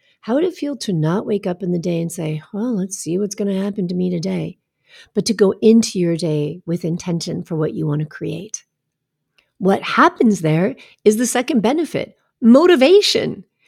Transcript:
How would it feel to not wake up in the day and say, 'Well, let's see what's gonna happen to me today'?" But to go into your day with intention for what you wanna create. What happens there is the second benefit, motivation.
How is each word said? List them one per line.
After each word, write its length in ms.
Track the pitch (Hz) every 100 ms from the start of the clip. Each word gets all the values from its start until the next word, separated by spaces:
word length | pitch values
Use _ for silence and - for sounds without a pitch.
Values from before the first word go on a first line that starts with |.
| _ _
How 140 | -
would 100 | 254
it 100 | 359
feel 220 | 339 285 269
to 160 | -
not 340 | 170 156 185 -
wake 200 | 202 196
up 160 | 175
in 100 | 185
the 60 | 180
day 220 | 175 170
and 120 | 165
say, 300 | - 156 156 -
'Well, 220 | 202 240
let's 220 | 214 190 -
see 220 | - 180
what's 160 | 208
gonna 260 | 214 202 190
happen 280 | 202 202 180
to 60 |
me 160 | 180 180
today'?" 480 | 175 180 185 160 - _ _ _ - -
But 120 | 214 196
to 80 |
go 200 | 202 190 -
into 380 | 220 226 220 196
your 180 | 170 165
day 460 | 165 151 147 175 170
with 180 | 175
intention 580 | 165 175 180 170 175 165
for 140 | - 160
what 180 | 156
you 120 | - 156
wanna 200 | 147 151
create. 580 | - 165 160 - - _ _ _ _ _ _ _ _ _ -
What 240 | 190 196
happens 580 | - - 320 359 233 190
there 360 | 156 156 196 269 - _
is 120 | 202 220
the 100 | 247
second 360 | 240 254 285
benefit, 540 | 208 302 311 135 - _ _ _
motivation. 1040 | 226 254 349 330 262 403 392 - - - - _